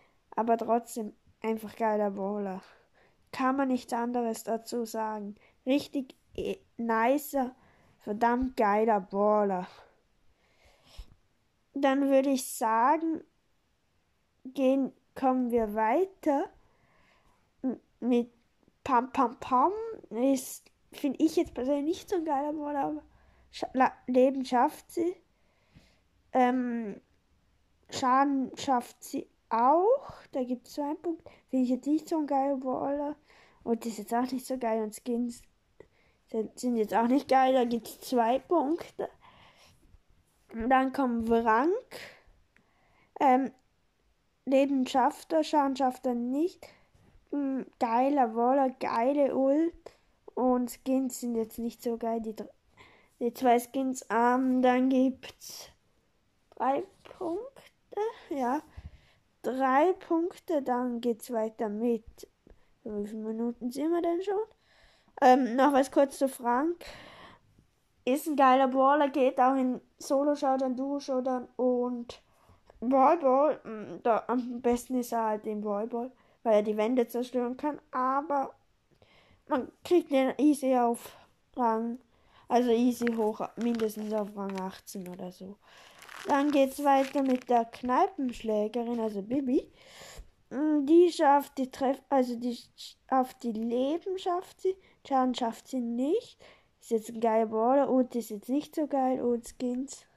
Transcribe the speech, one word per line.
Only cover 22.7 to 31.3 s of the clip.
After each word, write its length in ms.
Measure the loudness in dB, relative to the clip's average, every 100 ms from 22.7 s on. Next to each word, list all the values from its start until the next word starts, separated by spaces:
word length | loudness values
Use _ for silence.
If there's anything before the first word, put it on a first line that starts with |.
| -4
aber 180 | -4 -6 -12 _ _ _ _
Scha-, 160 | -10 -6
La-, 180 | 0 0 0 0
Leben 400 | 4 4 2 -2
schafft 440 | 2 2 -2 _
sie. 240 | -4 -4 -4 _ _ _ _ _ -20 _ _ _ _ _
Ähm, 640 | 2 2 2 -2 -4 -8 -12 _ _ _ _ _ _ _ _ _
Schaden 680 | -2 2 4 4 0 -4 -6
schafft 480 | 0 0 -2 -16
sie 240 | -10 -10 -10 _ _
auch. 640 | 2 4 4 4 2 -2 -18 -10
Da 120 | -6
gibt's 300 | -4 -6 -8
so 80 | -8
einen 180 | -6 -6
Punkt. 260 | -6 -8 -12